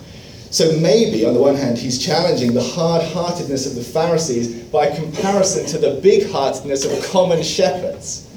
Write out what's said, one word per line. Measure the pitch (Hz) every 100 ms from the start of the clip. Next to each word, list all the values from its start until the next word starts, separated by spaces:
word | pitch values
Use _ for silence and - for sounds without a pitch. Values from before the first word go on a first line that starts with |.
| - - - - -
So | - 160 156
maybe, | 175 226 214 170
on | 123
the | 123
one | 139
hand, | 139 127 117
he's | 123 -
challenging | 180 165 180 131 120
the | 117
hard-heartedness | 113 170 165 170 - 180 170 - 143 135 135
of | 120
the |
Pharisees | - 160 170 160 - 117 117 -
by | - 151 147
comparison | 170 156 - 196 202 - - -
to | 156
the | 147 -
big-heartedness | 190 220 - 147 135 - 143 135
of | - - -
common | 190 175 165
shepherds | - - 185 175 - - - - -